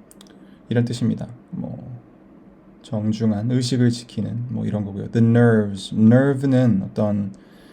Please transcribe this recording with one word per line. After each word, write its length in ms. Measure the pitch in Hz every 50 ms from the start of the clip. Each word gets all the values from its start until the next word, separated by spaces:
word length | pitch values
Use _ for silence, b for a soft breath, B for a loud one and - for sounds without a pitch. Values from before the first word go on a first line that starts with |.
| - _ - B B B B B B B B B B -
이런 160 | 117 120 120
뜻입니다. 420 | 120 120 - 120 110 107 - - - - - - -
뭐 480 | - - - - - - - - 123 120 - - - _ _ - - - - - - - _ - - -
정중한, 720 | - - 113 107 107 110 107 - 117 110 104 101 110 120
의식을 380 | 123 131 127 - 135 123 123 120
지키는 560 | 120 - - - - 113 101 104 110 120 120 123
뭐 160 | 113 110 110
이런 200 | 107 101 104 101
거고요. 260 | 98 98 101 104 107
The 140 | - 117 117
nerves, 680 | 113 117 120 120 120 113 107 104 101 98 95 - - -
nerve는 920 | 92 110 110 120 131 135 143 139 131 139 135 131 127 127 120 101 95 95
어떤, 500 | - - - 107 104 104 101 101 98 B B B B B B B B